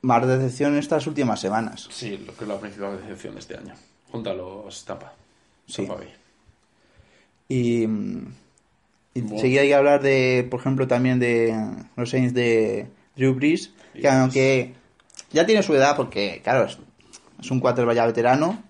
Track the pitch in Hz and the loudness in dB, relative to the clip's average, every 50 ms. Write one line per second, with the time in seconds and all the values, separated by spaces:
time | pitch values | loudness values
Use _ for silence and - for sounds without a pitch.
0 | - 127 120 117 127 127 131 131 135 127 123 - 143 143 143 147 143 - 170 151 | 2 4 4 4 4 4 2 2 0 -2 -2 0 0 0 0 0 0 0 -2 -2
1 | 131 160 151 143 135 120 104 98 - 95 104 110 113 107 - - - - - - | -2 -2 -4 -2 0 0 0 -2 -2 -2 -2 -2 -4 -4 -10 -14 -18 -18 -14 -12
2 | 127 107 98 95 101 - - - 113 107 101 98 107 104 98 104 98 98 101 95 | -10 -10 -10 -12 -14 -18 -16 -14 -10 -10 -10 -10 -10 -14 -12 -10 -10 -10 -10 -12
3 | 92 107 95 - - 104 107 107 - - - - - 101 - - _ _ _ _ | -12 -16 -16 -14 -14 -16 -16 -16 -16 -16 -16 -16 -16 -20 -20 -20 _ _ _ _
4 | _ _ - 117 107 101 92 92 90 92 95 104 107 98 - - - - 95 - | _ _ -12 -10 -8 -8 -8 -8 -10 -14 -14 -16 -16 -18 -18 -18 -14 -14 -14 -14
5 | - - - _ _ _ _ _ _ _ _ _ _ - - - 98 101 95 - | -14 -20 -20 _ _ _ _ _ _ _ _ _ _ -16 -10 -8 -8 -8 -8 -12
6 | - - - _ _ _ _ _ _ _ _ _ _ _ _ _ _ _ _ _ | -14 -18 -20 _ _ _ _ _ _ _ _ _ _ _ _ _ _ _ _ _
7 | _ _ _ _ _ _ _ _ _ _ 135 127 123 120 120 117 113 110 110 104 | _ _ _ _ _ _ _ _ _ _ -2 0 0 0 2 0 0 0 -2 -4
8 | 101 98 95 - - - 127 - _ _ _ _ _ _ _ _ _ _ _ _ | -4 -6 -8 -10 -12 -14 -18 -20 _ _ _ _ _ _ _ _ _ _ _ _
9 | _ _ _ 127 117 104 107 107 127 127 127 139 143 143 139 143 139 143 143 143 | _ _ _ -8 -6 -6 -4 -2 0 2 4 4 4 4 4 4 6 4 4 4
10 | 135 139 135 135 127 127 127 123 123 127 127 123 - 135 135 135 131 127 123 123 | 4 2 2 4 4 2 2 0 0 -2 -6 -4 -2 -2 0 0 0 0 0 2
11 | 127 127 127 123 123 120 117 117 117 113 113 110 110 104 107 - - - _ - | 2 2 2 2 2 2 2 2 2 2 0 -2 -4 -6 -8 -12 -14 -16 _ -8
12 | 120 117 135 131 127 123 123 123 120 117 117 113 110 107 107 104 104 - - _ | -6 -2 0 0 0 2 0 0 2 4 4 4 2 2 0 -4 -6 -10 -16 _
13 | _ _ _ 135 131 135 131 131 139 147 165 - - - _ _ - - _ - | _ _ _ 0 0 0 2 2 2 2 2 0 -2 -10 _ _ -20 -20 _ 0
14 | 135 143 135 131 131 127 127 135 131 135 135 127 120 127 - - _ _ _ _ | 2 4 4 4 4 4 2 2 4 4 2 2 0 -4 -10 -20 _ _ _ _
15 | _ _ - - - _ - 151 170 202 220 208 190 - 156 135 135 143 147 143 | _ _ -20 -20 -20 _ 2 2 4 4 4 2 4 4 4 4 6 4 4 2
16 | 127 - - - 101 98 85 - - - 123 135 107 - - - - _ _ _ | -2 -4 -4 -4 -4 -4 -6 -6 -2 0 2 2 2 0 -4 -16 -20 _ _ _
17 | _ _ - - _ _ _ - - - 131 127 127 127 120 127 120 120 117 117 | _ _ -20 -20 _ _ _ -18 -8 -4 -4 0 0 2 2 2 2 2 2 2
18 | 117 117 113 117 117 120 131 143 156 175 214 220 - - | 2 2 2 2 2 2 4 2 2 -2 -4 -6 -12 -20